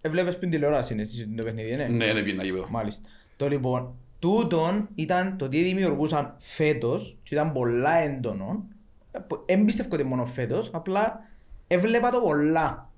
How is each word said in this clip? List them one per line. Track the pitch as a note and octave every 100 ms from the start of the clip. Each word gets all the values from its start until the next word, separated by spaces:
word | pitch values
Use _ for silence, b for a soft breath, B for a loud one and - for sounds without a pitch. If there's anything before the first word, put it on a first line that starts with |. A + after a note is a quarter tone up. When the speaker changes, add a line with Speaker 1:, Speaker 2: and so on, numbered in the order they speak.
Speaker 1:
Εβλέπες | D#3+ E3+ F3+ F3
πριν | F3+
τηλεόραση, | D#3 C#3+ D3 A#2
είναι | G#2+
εσύ | G#2+ A#2+ G#2+ A2+
το |
παιχνίδι, | A2+ A2 A2 C3
ναι; | C3
Speaker 2:
Ναι, | A#2 A2
ναι, | G#2+
πήγαινα | G2+ F#2+
γήπεδο. | F#2+ F#2 F#2
Speaker 1:
Μάλιστα. | A2+ G#2 - b b b -
Το | C#3+
λοιπόν, | C#3+ B2+ B2+ B2+ - - -
τούτον | E3+ A3 F3+ E3 E3 G3+ G#3 -
ήταν | D#3 F3+ F#3+ F#3+
το | C3
τι | D3
δημιουργούσαν | F3+ F#3 F3+ C#3+ D3+ D3 C#3 -
φέτος, | - - D3+ C#3 A#2+ E3+ - -
και | - D3
ήταν | D#3
πολλά | C3+ A#2+ A#2+ C#3+ E3
έντονο. | D3+ C3+ A#2+ G2 G2 G#3+ F#3+ - - - - F#3+ - - -
Εν | F#3+ G#3+
πιστεύω | - -
ότι | D#3+
μόνο | C3 B2+ A#2+
φέτος, | - A#2 D3 A3+
απλά | F3 F#3+ G3 A3 A3 B B B B -
έβλεπα | F3 G#3+ A#3 A#3+
το | B3
πολλά. | G#3 D3 D3+ D#3+ D3+ B2 -